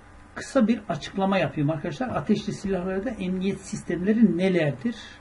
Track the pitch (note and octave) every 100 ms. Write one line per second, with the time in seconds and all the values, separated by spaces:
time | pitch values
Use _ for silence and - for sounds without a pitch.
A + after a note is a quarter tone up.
0 | - - - - - C4+ G#3+ A#3+ - E3+
1 | - G3 F#3+ G3 C#3+ D#3 C#3+ D#3 F3 D3
2 | B3 F3+ D3+ G#3 - - F#3+ F3+ F#3 F#3+
3 | B3 A3 F3+ F#3 F#3+ F#3+ - - - E3+
4 | F#3 A3 G3+ E3+ F#3+ F3 D3 - A#3+ -
5 | - -